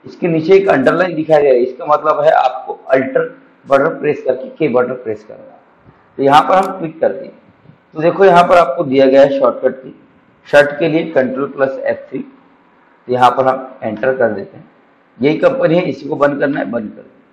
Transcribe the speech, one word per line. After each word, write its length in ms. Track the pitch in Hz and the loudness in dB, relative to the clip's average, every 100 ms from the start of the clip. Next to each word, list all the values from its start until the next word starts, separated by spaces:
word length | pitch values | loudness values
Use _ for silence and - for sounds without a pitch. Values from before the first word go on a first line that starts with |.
| - | -20
इसके 220 | - 175 | -6 -2
नीचे 260 | 160 160 | -2 2
एक 140 | 190 190 | 2 4
underline 460 | 147 131 160 180 156 | 2 2 0 -2 -4
दिखाई 260 | 156 156 | 2 2
दे 20 | |
रहा 100 | 143 | 4
है, 80 | 123 | 2
इसका 240 | 123 - 156 | 0 -6 -2
मतलब 340 | 147 151 147 | 0 0 2
है 100 | 147 | 2
आपको 400 | - - - - - - | 2 0 -4 -12 -14 -2
alter 340 | 135 123 - - - _ _ 120 | -2 0 -4 -4 -12 _ _ 0
button 320 | 135 156 - | 0 0 -2
press 220 | 147 135 | -4 -4
करके 240 | 135 120 110 | -4 -6 -8
K 200 | - - | -4 0
button 260 | 123 123 | 0 -2
press 300 | - 113 107 | -6 -10 -12
करना 180 | - - | -14 -20
है। 140 | - - _ _ - _ _ - | -20 -20 _ _ -20 _ _ -2
तो 40 | |
यहाँ 200 | 135 147 | 4 4
पर 140 | - 190 | 4 0
हम 220 | 190 - | 0 -8
click 220 | 160 - | -12 -2
कर 120 | - | -2
देंगे, 200 | - - - _ _ _ _ _ | -2 -14 -20 _ _ _ _ _
तो 60 | 156 | -2
देखो 240 | 160 180 | -2 4
यहाँ 180 | 196 175 | 4 6
पर 140 | 175 180 | 6 4
आपको 260 | 165 - | 2 -2
दिया 220 | 139 135 135 | 0 2 4
गया 160 | 139 | 6
है 160 | 139 139 | 4 2
shortcut 360 | 123 - - | -2 0 -4
की, 200 | - - - _ _ _ _ - | -6 -18 -20 _ _ _ _ 2
शट 300 | 147 143 - | 4 4 0
के 100 | 165 | -2
लिए 160 | 160 - | -2 -2
control 360 | 143 123 127 139 | -2 -2 -4 -8
plus 300 | 139 135 - | -4 -4 -2
एफ़ 180 | 117 113 - | -6 -6 -10
थ्री, 80 | 135 | -14
तो 920 | - _ _ _ _ _ _ _ - | -14 _ _ _ _ _ _ _ -6
यहाँ 180 | 123 123 | 0 2
पर 160 | 131 131 | 2 0
हम 320 | 131 - - | -2 -8 -10
enter 340 | 117 104 131 131 | -10 -4 -2 0
कर 160 | 113 | -2
देते 240 | 98 98 - | -2 -12 -18
हैं। 140 | - _ _ _ _ _ | -20 _ _ _ _ _
यही 200 | 135 156 | -2 0
company 360 | 175 - 175 | 0 0 0
है, 80 | 170 | 0
इसी 240 | 180 127 143 | -2 -8 -10
को 80 | 147 | -2
बंद 240 | 143 143 | -2 -2
करना 200 | 147 151 | -4 -4
है, 100 | - | -6
बंद 200 | 117 104 | -8 -10
कर 120 | - | -16
दें। 140 | - _ _ | -20 _ _